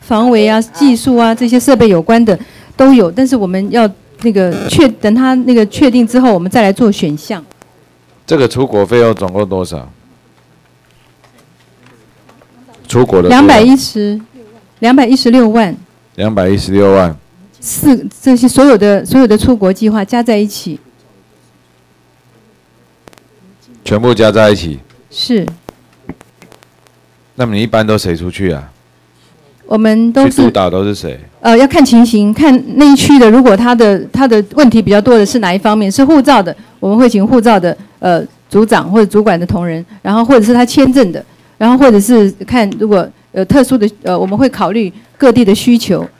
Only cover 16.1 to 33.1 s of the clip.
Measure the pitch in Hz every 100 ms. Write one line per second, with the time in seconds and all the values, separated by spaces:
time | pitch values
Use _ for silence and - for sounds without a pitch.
16.1 | - 104 104 92 98 - 98 101 98 90
17.1 | 76 _ _ _ _ - - 294 240 202
18.1 | - - 247 247 - 277 226 208 202 180
19.1 | 262 254 208 - 240 190 190 220 214 196
20.1 | 240 233 214 208 - - 156 _ _ _
21.1 | _ _ _ _ _ _ _ _ _ _
22.1 | _ _ _ _ _ _ _ 120 _ -
23.1 | _ _ _ _ _ _ - - 104 120
24.1 | 113 110 104 107 101 82 69 - _ _
25.1 | - - 233 170 170 - _ _ _ _
26.1 | - _ _ _ _ _ _ _ _ _
27.1 | _ _ - 120 104 113 110 110 107 98
28.1 | 85 90 85 95 76 71 _ _ _ _
29.1 | _ _ _ _ _ - 214 220 220 233
30.1 | 233 269 262 247 - 90 90 101 101 85
31.1 | 67 76 _ - 233 269 339 277 233 233
32.1 | 220 208 220 302 254 - - 294 277 -